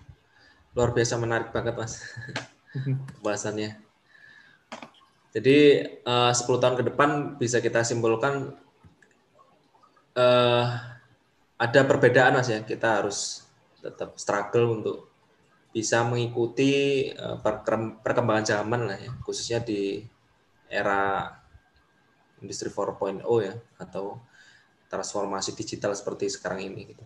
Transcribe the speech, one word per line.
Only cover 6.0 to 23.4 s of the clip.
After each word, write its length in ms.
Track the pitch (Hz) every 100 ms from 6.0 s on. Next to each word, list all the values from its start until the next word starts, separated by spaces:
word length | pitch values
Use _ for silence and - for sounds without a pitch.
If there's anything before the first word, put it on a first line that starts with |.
| - 123 120
sepuluh 240 | 120 - 123
tahun 180 | 123 127
ke 80 | 117
depan 240 | - 147 151 139 -
bisa 240 | 117 120
kita 200 | 113 117
simpulkan, 680 | 117 120 113 113 139 139 135 - _ _ - _ _ _ _ _ _ _ _ _ _ _ _
eh, 520 | - 123 123 123 120 120 120 - - _ _ _ _ _ -
ada 240 | 117 139 135
perbedaan, 480 | 147 127 131 127
Mas, 140 | 135 120
ya. 100 | 107
Kita 380 | 107 - 113 104
harus 460 | 101 95 - - - _ _ _
tetap 380 | - - - -
struggle 500 | - 101 98 120 120
untuk 240 | 113 104 92 - _ _ _ _ _ _
bisa 320 | 113 107 117
mengikuti, 720 | 120 120 117 120 117 123 135 139 139 139 135
eh, 280 | - 110 117
perkem-, 640 | 110 107 - 110 110 -
perkembangan 420 | - 110 113 107 110
zaman 340 | 104 104 120
lah 140 | 113 98
ya, 100 | 110 127
khususnya 380 | - 101 - 117
di 440 | 110 101 98 101 113 _ _ _ _ _ -
era 600 | - 101 98 98 98 80 - _ - _ _ _ _ _ _ _ _
industri 280 | 98 101 -
four 280 | - 98 95
point 240 | 98 95
oh 180 | - 117